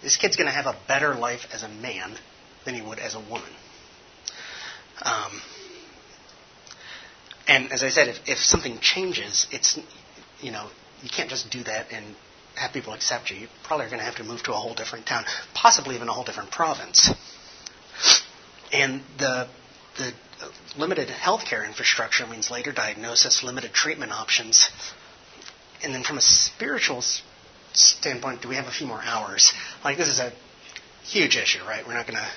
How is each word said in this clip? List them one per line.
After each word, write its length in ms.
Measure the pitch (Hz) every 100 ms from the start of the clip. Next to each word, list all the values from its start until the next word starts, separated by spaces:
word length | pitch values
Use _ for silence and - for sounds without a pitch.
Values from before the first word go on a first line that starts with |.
This 140 | 143 -
kid's 200 | 196 -
gonna 140 | 151
have 160 | 139 135
a 100 | 117 -
better 260 | 135 147
life 320 | 127 120 123 -
as 100 | 110
a 60 | 110
man 440 | 107 123 95 92 87 - - - -
than 100 | -
he 80 | 120
would 160 | 107 110
as 160 | 113
a 60 | 113
woman. 320 | 107 113 - - - - - - - - - - - - - - - -
Um, 380 | 123 113 101 104 - - - - - - - - - - - - - - - - - - - - -
and 260 | 139 127
as 100 | 131
I 80 | 131
said, 180 | 139 127
if, 80 | 120 -
if 120 | 131
something 400 | - 170 135 113
changes, 680 | - 185 185 - 107 - -
it's, 280 | - - 156 - - - - - -
you 100 | 135
know, 160 | 107 104 - - -
you 80 | 127
can't 180 | - 135
just 220 | 127 -
do 120 | 127
that 280 | 110 110 -
and 120 | 110 104 104 - - -
have 180 | - 131
people 220 | 135 -
accept 360 | 131 - 123 -
you. 60 | 101
You 120 | 113 -
probably 220 | - 156 113
are 40 |
gonna 140 | 117
have 120 | 110 113
to 80 |
move 180 | 110 117
to 80 | -
a 40 | 120
whole 180 | 120
different 300 | 113 113 117
town, 200 | - 120 113 - -
possibly 440 | - 233 - 135 120
even 120 | 117
a 40 |
whole 120 | 110
different 280 | 123 104 101
province. 600 | - 160 147 - - - - - - - - - - - - - - - - - - -
And 300 | 143 139 135 139 139
the, 300 | 139 127 123 - - - - -
the 140 | 127 110 - - - - - 143
limited 300 | 160 175 123
healthcare 580 | 127 180 214 - 113 104
infrastructure 600 | - 131 - 113 - 117
means 240 | 113 107
later 220 | 123 139
diagnosis, 680 | 127 107 104 117 117 127 -
limited 300 | 127 127 120
treatment 380 | - 151 156 113
options. 580 | 113 110 - 113 113 - - - - - - - - - - - -
And 100 | 147
then 100 | 131
from 140 | 127 143
a 60 |
spiritual 760 | - - - - 240 269 - 123
s-, 240 | - - - - - - -
standpoint, 680 | - - - - 123 135 123
do 80 | 123
we 60 |
have 120 | 131 127
a 60 |
few 140 | - 143
more 160 | 110
hours? 480 | 110 113 107 101 - - - -
Like, 140 | 143 143
this 100 | 156
is 100 | 131
a 140 | 123 - - - - - - -
huge 340 | - 208 151 -
issue, 260 | 101 -
right? 220 | - 110 117
We're 80 |
not 120 | 120 117
gonna 200 | 110 107